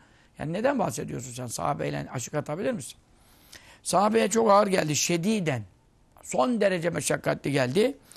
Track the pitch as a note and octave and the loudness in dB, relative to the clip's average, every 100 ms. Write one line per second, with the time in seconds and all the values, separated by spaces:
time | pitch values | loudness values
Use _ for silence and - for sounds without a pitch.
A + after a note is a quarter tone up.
0 | - _ _ - D3 E3+ B3 C#4+ E3+ - | -12 _ _ -10 -6 -2 0 0 -2 -4
1 | - C#3+ B2+ B2 B2 - - D#3 D3 C#3+ | -8 -10 -10 -10 -10 -4 -4 -2 -4 -4
2 | C#3+ C3+ - D3+ C#3+ D#3 A#3+ A3+ - - | -6 -8 -6 -6 -6 -6 -4 -6 -8 -16
3 | _ _ _ _ _ - - - - E3+ | _ _ _ _ _ -20 -20 -14 -2 2
4 | G#3 A3 A3 A3 A3+ G3+ G#3 F#3 D#3 D3 | 4 4 2 2 6 6 6 2 2 0
5 | - E3+ F3 A3 D#3+ B2+ G2+ _ _ _ | 0 0 0 0 0 -2 -6 _ _ _
6 | _ _ - - B3+ A#3 G3+ F#3 E3+ E3+ | _ _ -6 0 0 2 2 2 0 -2
7 | - D3+ D3+ D3+ D3+ C#3 B2+ D3+ B3 C#4 | -2 0 0 -2 0 0 2 2 2 0
8 | - | -12